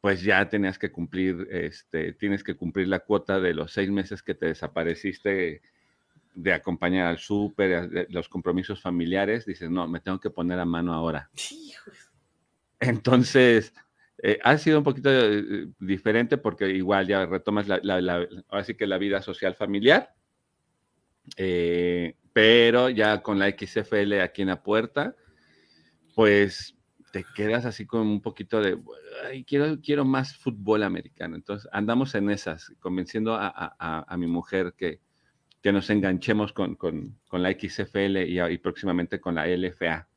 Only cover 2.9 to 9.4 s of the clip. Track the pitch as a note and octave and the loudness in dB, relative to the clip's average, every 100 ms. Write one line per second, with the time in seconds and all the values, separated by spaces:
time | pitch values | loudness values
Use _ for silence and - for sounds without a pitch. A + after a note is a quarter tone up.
2.9 | F#2 - G#2 - F#2+ F2+ D#2 D#2+ - G2 | -2 0 -2 2 0 2 0 -4 -2 -2
3.9 | G2+ F#2 G2+ - F2+ E2 D#2+ D#2 - E2 | -2 -4 -8 -8 -4 -4 -4 -6 -4 -2
4.9 | E2 G2 F#2 G2+ G2 E2+ D2+ _ _ _ | -2 -6 -4 -2 -2 -2 -6 _ _ _
5.9 | _ _ _ _ - E2+ E2+ - E2+ F2+ | _ _ _ _ -6 -2 -2 -2 -2 0
6.9 | F#2 F2 E2+ - G2+ G#2 - F#2+ F2 F2 | 2 0 -2 -4 -2 -2 0 0 0 -2
7.9 | E2+ F2 F2+ - F#2 F2+ F2+ F2+ G2+ F#2+ | -6 -4 -6 -6 -6 -2 -2 -4 -8 -4
8.9 | F2 E2+ F#2+ G2+ A2+ | -2 0 0 0 -2